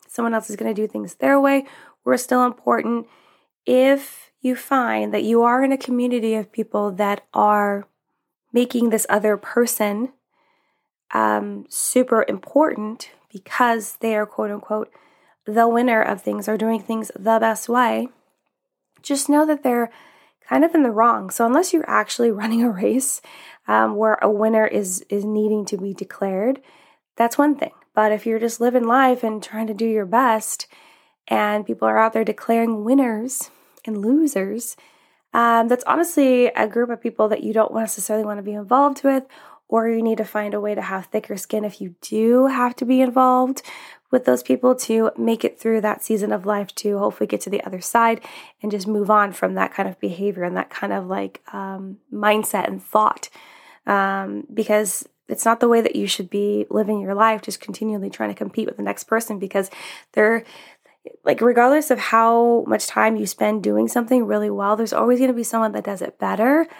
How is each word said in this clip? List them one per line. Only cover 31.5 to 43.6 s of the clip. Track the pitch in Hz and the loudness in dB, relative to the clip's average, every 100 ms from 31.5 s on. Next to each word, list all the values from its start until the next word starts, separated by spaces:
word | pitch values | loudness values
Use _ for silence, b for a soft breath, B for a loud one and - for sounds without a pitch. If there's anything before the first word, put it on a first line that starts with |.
| 214 208 | -2 -4
people | 226 220 | -2 0
are | 220 | 2
out | 226 | 2
there | 226 220 | 2 -2
declaring | - - 233 233 214 | -4 0 0 2 -2
winners | 214 277 247 214 247 - - b b b - | 2 2 2 -2 -6 -8 -10 b b b -8
and | 208 | -4
losers, | 208 294 302 196 190 220 - - b b b b b | 2 2 2 0 -4 -6 -10 -16 b b b b b
um, | 226 233 233 226 | 0 4 4 4
that's | 247 - | 0 0
honestly | 294 339 - 269 247 247 | 0 2 2 4 6 4
a | - 214 | 2 -2
group | 233 240 | 0 -2
of | 226 | -4
people | 233 226 214 | -6 -2 0
that | 214 | 0
you | 220 | -2
don't | 220 - | 0 0
necessarily | 226 220 - 208 220 208 | 0 -6 -6 -4 -4 -4
wanna | 208 | -6
be | 202 | -8
involved | 208 196 254 285 277 | -10 0 2 2 2
with, | 277 269 262 B B B - | 0 0 -4 B B B -2
or | 226 226 | 0 0
you | 226 | 0
need | 226 220 | 0 -2
to | 214 | -4
find | 214 208 | -4 -4
a | 208 | -4
way | 208 208 | -4 -6
to | |
have | 185 190 185 | -6 -8 -4
thicker | 220 - 196 | -6 -6 -12
skin | - 214 208 | -6 -4 -4
if | - | -8
you | 185 175 | -14 -14
do | - 214 226 247 269 | -6 0 4 6 4
have | 254 247 - | 2 -2 -2
to | 240 | 0
be | 262 | 4
involved | 254 247 254 254 254 269 | 4 4 4 4 2 -2